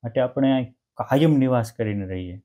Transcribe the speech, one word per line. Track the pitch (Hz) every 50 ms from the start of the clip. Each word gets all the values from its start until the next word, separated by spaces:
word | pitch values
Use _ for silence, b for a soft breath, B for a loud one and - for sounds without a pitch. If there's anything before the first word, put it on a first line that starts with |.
| -
માટે | 120 - 135
આપણે | 127 127 - - 135 135 135
અહીં | 131 127 117 -
કાયમ | _ _ _ _ - 110 - 131 139 156 160 156
નિવાસ | 139 131 131 127 123 113 110 -
કરીને | _ 117 107 104 101 98
રહીએ.' | 92 95 92 92 90 87 104 _